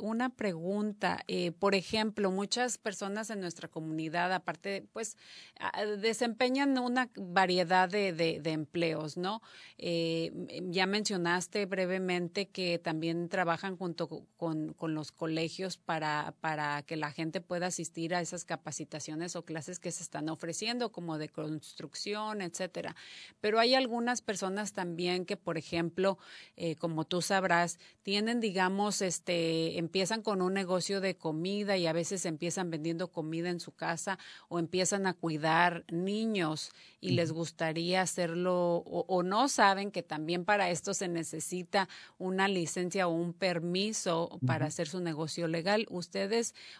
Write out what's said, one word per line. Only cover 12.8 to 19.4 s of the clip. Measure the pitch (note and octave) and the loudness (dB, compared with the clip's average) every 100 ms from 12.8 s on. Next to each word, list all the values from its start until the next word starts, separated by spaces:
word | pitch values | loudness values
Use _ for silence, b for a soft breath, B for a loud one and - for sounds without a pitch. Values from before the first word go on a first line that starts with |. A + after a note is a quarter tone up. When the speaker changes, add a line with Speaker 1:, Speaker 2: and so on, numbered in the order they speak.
| E3+ D#3 E3 E3+ E3+ | 0 -2 0 -2 0
Speaker 1:
trabajan | F#3+ E3+ E3 F#3+ F3 | 2 2 2 -2 -4
junto | F3+ D#3+ E3 | -4 -4 -6
co-, | D#3+ - _ | -6 -14 _
con, | E3 D#3 D#3 | -2 -2 -4
con | D#3 E3 | -4 -4
los | D#3 D3 | -2 -6
colegios | - D#3+ D#3+ E3 F3 F#3+ - | -6 -2 0 -2 -4 -6 -6
para, | - D#3+ D3+ D3+ D#3 - | -4 0 0 0 -2 -4
para | D#3+ D3+ D3 D3 | -2 0 0 -2
que | - D#3+ | -4 -4
la | D3 | -4
gente | D#3 D#3+ F3+ | -4 -4 -4
pueda | E3+ F3 F3+ | -4 -2 -2
asistir | E3+ E3 E3 E3 | -4 -6 -6 -2
a | F3+ | -2
esas | E3 F3 | -2 -6
capacitaciones | - E3 D#3 C#3 D3 D3+ - D#3 F3 | -6 -6 -6 -10 -8 -10 -8 -6 -6
o | E3+ | -8